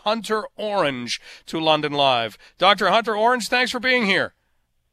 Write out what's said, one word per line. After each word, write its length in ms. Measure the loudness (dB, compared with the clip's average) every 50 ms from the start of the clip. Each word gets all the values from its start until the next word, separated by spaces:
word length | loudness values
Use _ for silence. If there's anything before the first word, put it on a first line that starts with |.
| 0
Hunter 400 | -2 -4 -4 -4 -4 -4 -4 -6 -8 _
Orange 640 | -10 -8 -4 0 0 0 0 0 -4 -6 -8 -8 -10 -10 -16 -20 -20 _
to 120 | -10 -6 -2
London 340 | 2 2 2 2 2 -2 0
Live. 440 | 2 2 2 2 2 0 -4 -8 -12 -20 -18 _ 2
Doctor 320 | 4 4 4 4 2 2
Hunter 260 | 2 2 2 0 -2
Orange, 320 | 0 2 0 0 0 -2 -2
thanks 220 | 0 0 0 0
for 100 | -2 -4
being 240 | -2 0 0 2 2
here. 300 | 2 2 0 0 -2 _ _ _ _ _ _ _ _ _ _ _ _